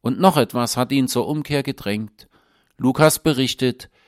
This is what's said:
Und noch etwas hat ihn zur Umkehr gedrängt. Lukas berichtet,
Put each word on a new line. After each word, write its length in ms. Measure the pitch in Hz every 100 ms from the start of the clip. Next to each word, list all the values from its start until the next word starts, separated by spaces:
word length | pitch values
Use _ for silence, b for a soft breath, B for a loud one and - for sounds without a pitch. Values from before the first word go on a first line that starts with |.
Und 180 | - 131
noch 180 | 190 151
etwas 400 | 117 120 120 -
hat 140 | 123
ihn 160 | 139 127
zur 200 | - 98
Umkehr 340 | 151 143 143
gedrängt. 640 | 143 135 - 104 107 _ - _ _ _ _ _
Lukas 420 | 127 131 156 -
berichtet, 720 | - 127 131 - 127 120 - _